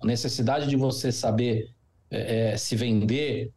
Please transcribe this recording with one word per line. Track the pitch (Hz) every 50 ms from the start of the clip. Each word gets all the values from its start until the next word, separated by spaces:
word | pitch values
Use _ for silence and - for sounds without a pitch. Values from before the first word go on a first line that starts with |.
| -
A |
necessidade | 110 120 113 - 131 - - 123 110 135 151 147 139
de | 139
você | 131 131 131 123 - - 131
saber, | 120 - - - 110 113 123 120 113 110 - - - _ _ _ _ _ _ -
é, | 113 110 107 110 117 113 113 107 -
é, | -
se | - - 127
vender, | 110 120 120 110 104 101 110 120 139 151 143 123 - - - -